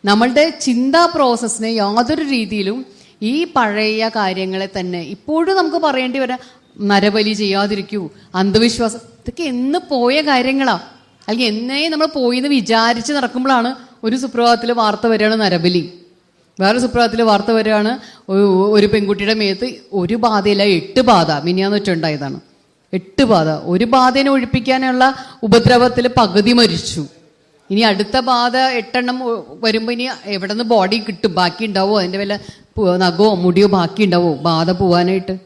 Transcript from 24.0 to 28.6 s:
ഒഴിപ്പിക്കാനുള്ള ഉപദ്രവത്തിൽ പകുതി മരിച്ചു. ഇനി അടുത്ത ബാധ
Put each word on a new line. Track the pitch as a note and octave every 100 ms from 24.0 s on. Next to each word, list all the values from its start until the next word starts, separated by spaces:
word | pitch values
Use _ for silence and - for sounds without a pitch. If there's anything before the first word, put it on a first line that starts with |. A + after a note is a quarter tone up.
| B3+ C4 C#4 C4+
ഒഴിപ്പിക്കാനുള്ള | A#3+ C4 A#3+ C4 C4 B3+ C4 C4+ - - A3
ഉപദ്രവത്തിൽ | A#3 A#3 B3 B3 B3 A#3+ B3
പകുതി | G#3+ F#3+ G#3 A#3+
മരിച്ചു. | A3 E3 - F3 C#3+ - _ _ _ _ _
ഇനി | G3 A3+
അടുത്ത | G3 G#3 C4 B3
ബാധ | B3 A#3+ B3+